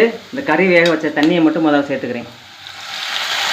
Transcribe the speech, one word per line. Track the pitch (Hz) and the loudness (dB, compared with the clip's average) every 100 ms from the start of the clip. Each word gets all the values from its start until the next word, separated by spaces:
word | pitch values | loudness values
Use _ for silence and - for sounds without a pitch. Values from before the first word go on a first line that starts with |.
| 226 226 - | 4 0 -10
இந்த | 131 139 | -8 -2
கறி | 156 190 | 2 4
வேக | 175 170 | 4 4
வச்ச | 156 156 147 | 2 -2 0
தண்ணியை | 151 175 156 | 2 4 4
மட்டும் | 160 156 | 2 2
முதல்ல | 147 143 | 2 0
சேர்த்துக்கிறேன். | 135 123 120 120 - - - - - - - - - - - - | -4 -6 -8 -10 -16 -20 -20 -18 -16 -14 -10 -8 -6 -4 -4 -4